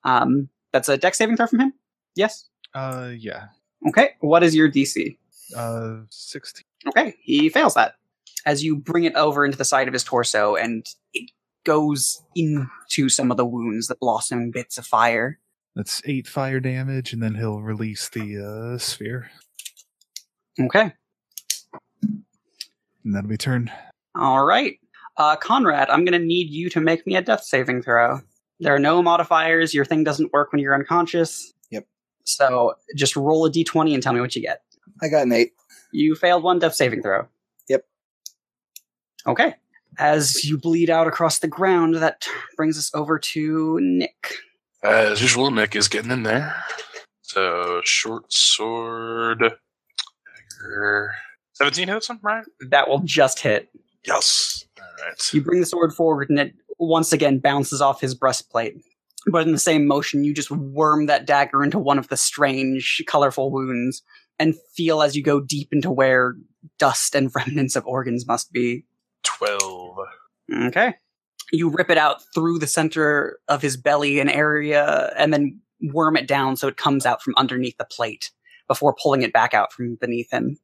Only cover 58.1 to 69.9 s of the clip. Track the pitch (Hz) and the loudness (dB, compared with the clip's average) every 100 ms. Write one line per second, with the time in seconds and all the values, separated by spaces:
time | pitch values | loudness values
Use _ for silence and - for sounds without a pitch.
58.1 | 123 131 123 - 117 117 - _ _ _ | 0 0 0 -4 -4 -4 -10 _ _ _
59.1 | - - 165 160 147 - 156 143 143 139 | -4 0 2 2 2 2 4 4 2 0
60.1 | 143 147 147 139 143 135 139 156 151 151 | -2 0 -2 -6 -6 -6 0 2 2 2
61.1 | 143 139 143 143 139 143 190 139 139 117 | 0 2 2 2 2 0 0 2 0 0
62.1 | 131 - - 143 131 131 131 - - - | -2 -2 0 0 2 -2 -2 -2 -4 0
63.1 | 151 143 135 135 135 131 120 123 131 _ | 2 2 0 -2 -2 -4 -2 -4 -6 _
64.1 | - _ - 156 156 _ - 165 156 151 | -20 _ 0 0 0 _ -4 0 2 2
65.1 | 143 143 143 135 147 143 151 160 131 131 | 2 2 0 0 -6 -2 -2 0 2 4
66.1 | 127 127 - - _ - - 143 120 - | 4 2 -2 -20 _ -20 0 2 2 0
67.1 | 143 135 131 131 147 131 135 117 127 123 | 0 0 -2 -4 -2 -2 -2 -4 -6 -4
68.1 | 120 120 123 - 123 120 120 _ _ _ | -6 -2 -4 -2 -4 -2 -4 _ _ _
69.1 | _ - - 104 101 98 92 90 | _ -8 -4 -4 -2 -2 -4 -14